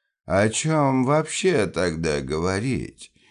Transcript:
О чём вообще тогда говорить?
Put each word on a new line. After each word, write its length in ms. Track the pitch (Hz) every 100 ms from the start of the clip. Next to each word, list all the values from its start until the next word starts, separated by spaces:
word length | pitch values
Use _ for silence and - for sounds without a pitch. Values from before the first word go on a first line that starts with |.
| _ _ -
О 220 | 92 107
чём 540 | - 156 156 139 131
вообще 600 | 127 151 156 - 185 151 92
тогда 540 | 82 90 80 80 73
говорить? 920 | 67 78 87 98 131 101 57 - - _ _